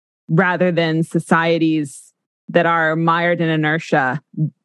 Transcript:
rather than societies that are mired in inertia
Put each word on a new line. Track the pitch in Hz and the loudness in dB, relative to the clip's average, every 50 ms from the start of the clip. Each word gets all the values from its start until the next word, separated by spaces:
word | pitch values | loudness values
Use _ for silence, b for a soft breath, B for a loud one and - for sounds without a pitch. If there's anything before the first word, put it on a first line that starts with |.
| _ _ _ _ _ - | _ _ _ _ _ -2
rather | 160 165 190 180 180 - 180 180 | 0 2 2 2 2 0 0 0
than | 175 165 170 160 160 160 | 2 0 0 0 0 -2
societies | 165 - - 175 - - 185 165 165 170 170 165 165 160 156 156 151 139 - - - - _ _ _ _ _ _ _ - | -2 -2 -2 -6 -2 0 0 2 2 2 0 2 2 0 0 -2 -4 -6 -10 -20 -20 -20 _ _ _ _ _ _ _ -2
that | 160 175 170 | 0 2 2
are | 170 170 170 160 156 160 160 | 2 2 2 0 0 0 0
mired | 165 165 165 170 170 170 175 170 | 0 0 0 0 0 0 0 0
in | 170 160 | 0 -2
inertia | 160 156 151 151 156 165 - - - 151 135 131 127 151 - _ - - 156 147 - _ | 0 0 0 -2 -2 -4 -2 0 0 0 0 0 -4 -6 -10 _ -6 -4 -4 -4 -4 _